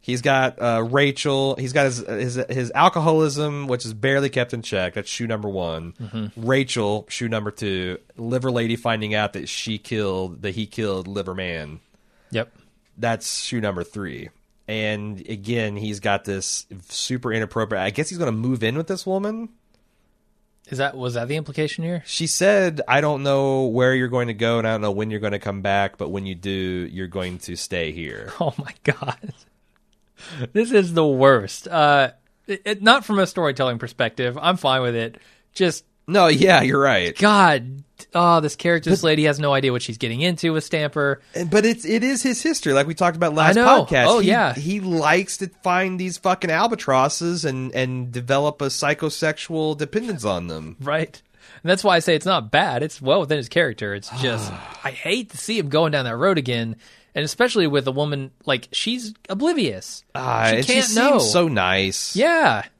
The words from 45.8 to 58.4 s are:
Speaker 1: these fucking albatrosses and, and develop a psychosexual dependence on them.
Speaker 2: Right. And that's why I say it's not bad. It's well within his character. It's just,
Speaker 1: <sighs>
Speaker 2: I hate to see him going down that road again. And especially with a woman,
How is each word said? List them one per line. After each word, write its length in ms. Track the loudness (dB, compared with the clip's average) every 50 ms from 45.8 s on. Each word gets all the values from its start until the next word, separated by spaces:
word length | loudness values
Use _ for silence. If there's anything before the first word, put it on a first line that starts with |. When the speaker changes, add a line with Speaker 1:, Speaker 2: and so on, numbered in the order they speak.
| 0 -2 -4 -4
Speaker 1:
these 180 | -6 -6 -6
fucking 320 | -2 0 0 0 0 0 -2
albatrosses 960 | 0 2 2 0 0 -4 0 2 2 4 4 2 0 -2 -4 -4 -4 -2 -4
and, 280 | -4 -4 -4 -6 -4 -2
and 360 | -2 -2 -2 -2 -6 -6 -6
develop 500 | -8 -8 -2 0 0 2 2 0 -2 -2
a 60 | -4
psychosexual 1120 | -4 -2 -2 -2 -2 -2 -2 -2 -6 -4 -2 -2 -2 -2 -4 -10 -6 -4 -2 -2 -2 -2
dependence 480 | -4 -6 -4 -4 -6 -4 -4 -8 -4 -2
on 220 | -2 -2 -2 -4
them. 280 | -8 -10 -10 -10 -14 -14 _
Speaker 2:
Right. 400 | -6 -4 -2 -2 -4 -6 -10 -20 _ _ _ _ -20 -20 -20 -8
And 80 | 0 0
that's 140 | 0 2 4
why 120 | 2 2
I 20 | 4
say 160 | 2 2 0
it's 100 | 0 2
not 260 | 0 -2 -2 -2 2
bad. 320 | 2 2 2 2 -2 -2 -4
It's 180 | -6 -8 -6
well 180 | 0 2 2 2
within 180 | 2 0 -2
his 120 | -2 -2 -2
character. 440 | 0 0 0 0 -2 -6 -6 -6 -6
It's 160 | -8 -10 -10 -8 -4
just, 300 | -2 -2 -2 -2 -6 -8 -10 -12 -14
Speaker 1:
<sighs> 160 | -16 -18 -8 -8
Speaker 2:
I 80 | -8
hate 400 | -8 -6 -4 -4 -2 -4 -4 -8
to 60 | -12
see 200 | -12 -6 -4 -2 -2
him 100 | -2 0
going 220 | 2 2 2 2
down 140 | 0 -2 -2
that 100 | -2 -2
road 200 | 0 2 2 2
again. 400 | 2 0 -2 -2 -2 -2 -4 -8 -10 -14 -20 -20 _ _ _ _
And 100 | -4 -4
especially 400 | -4 0 0 0 2 4 2 2
with 200 | 4 2 2 0
a 40 | 0
woman, 400 | 0 0 -2 -2 -2 -6 -6 -10 _ _